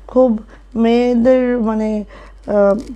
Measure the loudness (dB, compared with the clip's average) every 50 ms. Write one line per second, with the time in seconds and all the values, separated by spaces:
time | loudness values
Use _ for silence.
0 | -20 -4 0 2 2 2 0 -2 -6 -14 -20 -20 -20 -12 -4 -2 0 2 2 2
1 | 0 0 0 0 2 2 2 2 2 0 -2 -2 -2 -2 -4 -4 -4 -4 -4 -6
2 | -8 -10 -16 -20 -20 -20 -20 -20 -10 -4 0 2 2 2 2 0 -4 -10 -16